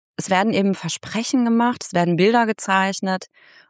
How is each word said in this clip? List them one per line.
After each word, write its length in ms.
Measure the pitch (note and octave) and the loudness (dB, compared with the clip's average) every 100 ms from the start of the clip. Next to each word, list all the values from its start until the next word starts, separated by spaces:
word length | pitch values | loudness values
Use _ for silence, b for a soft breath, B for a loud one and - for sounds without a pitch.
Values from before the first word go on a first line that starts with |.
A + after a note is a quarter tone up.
| _ - | _ -8
es 120 | - | 0
werden 240 | F#3 G#3+ | 0 2
eben 220 | G3+ G3 F#3+ | 2 0 0
Versprechen 680 | E3 - - G#3 A#3+ C4 A#3 | -4 -10 -8 -6 -2 0 2
gemacht, 380 | A3+ A#3+ B3 | 2 2 -2
es 100 | - | -4
werden 220 | F3+ F3 E3+ | 0 2 2
Bilder 300 | F#3+ A#3+ A3+ | 2 2 0
gezeichnet, 800 | A3 - F#3+ F#3+ G3 F#3+ F#3 - b b b b | -2 0 0 0 -2 -4 -6 -8 b b b b